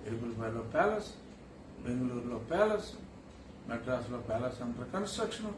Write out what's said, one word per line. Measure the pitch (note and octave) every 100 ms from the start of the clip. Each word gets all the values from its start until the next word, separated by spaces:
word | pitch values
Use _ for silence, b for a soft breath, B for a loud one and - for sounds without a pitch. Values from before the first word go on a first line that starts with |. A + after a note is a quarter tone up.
| -
ఎరుపులపాయలో | A2+ A#2+ A2 A2 A2+
ప్యాలెస్, | A2 D3+ G3+ G#3+ - - - - - - - -
బెంగళూరులో | A#2+ B2 B2+ A#2+ A#2 A2+
ప్యాలెస్, | A2 E3+ G#3+ G#3 - - - - - - - - -
మెడ్రాస్లో | A#2 B2 B2 A2 B2
ప్యాలెస్ | - C3 B2+ -
under | A#2+ A#2+ B2+ F#3+
construction, | G#3 - A3 - G#3+